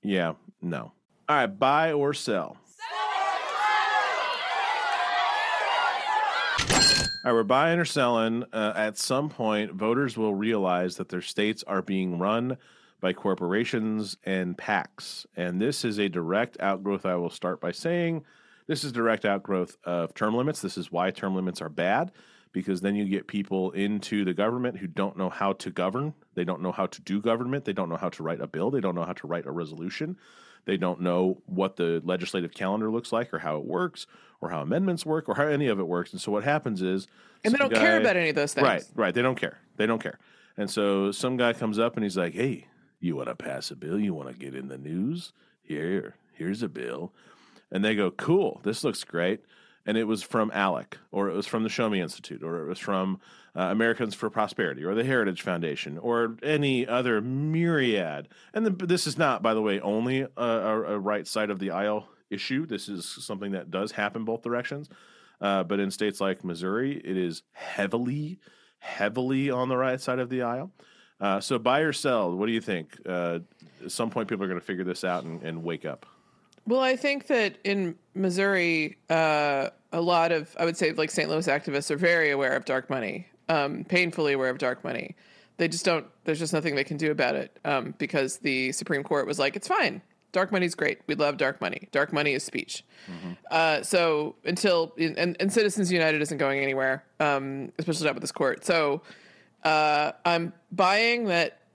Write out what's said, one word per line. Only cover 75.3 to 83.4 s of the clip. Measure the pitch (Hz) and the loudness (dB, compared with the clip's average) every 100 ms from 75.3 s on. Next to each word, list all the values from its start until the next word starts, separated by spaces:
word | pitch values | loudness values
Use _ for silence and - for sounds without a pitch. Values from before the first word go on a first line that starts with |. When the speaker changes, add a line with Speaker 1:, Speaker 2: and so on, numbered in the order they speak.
| 82 | -8
Speaker 1:
and | 82 82 | -8 -6
wake | 82 82 80 | -6 -6 -6
up. | 65 - _ _ _ _ _ - | -10 -14 _ _ _ _ _ -2
Speaker 2:
Well, | 247 | 2
I | 262 254 | 2 2
think | 285 277 - | 0 -2 0
that | 254 208 - 196 | 2 2 -2 -2
in | 202 180 165 _ - | 0 0 -4 _ -2
Missouri, | 190 180 196 196 170 165 151 - _ | 0 2 2 4 4 2 0 -4 _
uh, | 160 160 151 147 139 135 - _ | 4 4 4 4 2 0 -6 _
a | 165 | 0
lot | 170 175 165 | 4 6 6
of, | 165 156 - | 2 -2 -2
I | |
would | 170 170 | 0 2
say, | 160 | 0
like, | 160 156 | 2 0
Saint | - 156 | 0 0
Louis | 160 175 | 2 2
activists | 143 151 143 143 | 0 2 -2 0
are | 147 | 2
very | 170 170 156 | 4 6 4
aware | 139 135 135 | 4 2 2
of | |
dark | - 131 127 | 0 -2 0
money, | 135 107 - 180 _ | -2 -2 -6 -10 _